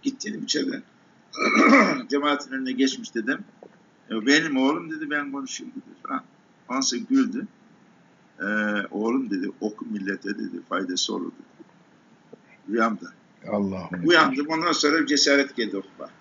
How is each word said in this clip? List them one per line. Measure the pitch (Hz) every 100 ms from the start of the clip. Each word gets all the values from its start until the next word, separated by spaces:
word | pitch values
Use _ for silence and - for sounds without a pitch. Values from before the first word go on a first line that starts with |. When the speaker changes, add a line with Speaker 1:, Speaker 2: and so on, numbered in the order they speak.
Speaker 1:
"Git," | 277 - 214
dedim, | -
"içeride." | - 151 139 - - _ _ _ _
<clears throat> | - - - - 262 196 143 123
Cemaatin | 139 147 143 131
önüne | 131 131
geçmiş | 127 135 131 113 117
dedem. | 110 151 - _ - _ _ _ _
"E, | 110 107
benim | 151 165 135
oğlum," | 131 160 165
dedi, | 156 151
"ben | 147 143
konuşayım," | 139 131 - - -
dedi | - - -
falan. | 139 - _ _ _ -
Ondan | 131
sonra | 131 120 107
güldü. | 135 113 104 - _ _ - _ _ _ _ _ _
"E, | 101 107 104 104 98
oğlum," | 98 110 131 123
dedi, | 95 95 -
"oku | 104 - 117
millete," | 107 95 98 98
dedi, | 107 107 87 -
"faydası | 92 92 90 - 98
olur," | 87
dedi. | - - _ - _ _ _ _ _ _ - _ - -
Rüyamda. | 110 113 101 87 - _ _ -
Speaker 2:
Allah'ım. | 104 101 92 85 90 87
Speaker 1:
Uyandım, | 170 147 131 147
ondan | 160 170
sonra | 151 147 160 139
cesaret | 143 143 139 135 -
geldi | 110 95
okuma. | - - 73 -